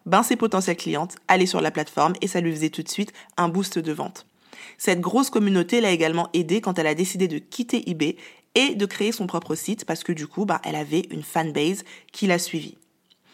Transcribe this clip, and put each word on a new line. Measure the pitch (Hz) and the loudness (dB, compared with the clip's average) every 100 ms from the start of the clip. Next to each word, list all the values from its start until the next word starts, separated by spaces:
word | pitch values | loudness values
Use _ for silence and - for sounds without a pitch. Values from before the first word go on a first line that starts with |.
ben, | - 190 | 2 2
ses | 240 247 | 4 2
potentielles | 226 190 190 175 | 2 2 0 -2
clientes | 170 151 175 - - | -4 -4 -6 -6 2
allaient | 185 180 | 4 4
sur | 180 | 2
la | 156 | 0
plateforme | 156 156 - 156 185 | -2 -4 2 2 2
et | 190 | -2
ça | 185 | -2
lui | 170 | -2
faisait | 151 156 | 0 -2
tout | - | -4
de | - | -6
suite | - 202 - - - | -6 -6 -8 -10 0
un | 170 | 2
boost | 175 190 180 | 2 -2 -4
de | 156 | -4
vente. | 147 143 - - _ _ - - - | -6 -8 -10 -20 _ _ -20 -20 -2
Cette | - 180 | 0 2
grosse | 180 226 269 | 2 2 2
communauté | 220 202 185 175 240 | 2 4 4 4 2
l'a | 208 | 4
également | 170 160 170 165 | 4 2 0 0
aidée | 175 160 214 | -2 2 0
quand | 202 180 | 0 0
elle | 156 | 2
a | |
décidé | 151 190 180 185 | 2 0 0 -2
de | 147 | -2
quitter | - - 240 233 - | -8 -8 -2 -2 -2
eBay | 156 147 - - - _ 233 | -2 -2 -2 -14 -20 _ 2
et | 277 | 2
de | 220 202 | 2 -2
créer | - 214 | 0 -2
son | 233 175 | -2 -4
propre | 170 - | -4 -4
site | 156 - 220 | -6 -4 -6
parce | - 165 | -4 -4
que | - | -4
du | 160 147 | -4 -6
coup, | - 202 | -4 -2
ben, | 165 | -2
elle | 165 151 | -2 -6
avait | 147 160 - | -2 -2 -2
une | 160 | -8
fanbase | 147 165 160 143 156 196 - - _ | -4 -2 0 0 0 -2 -8 -20 _
qui | - 196 | -2 0
la | 185 | 2
suivit. | - 165 - - _ _ _ _ _ | 0 -6 -8 -16 _ _ _ _ _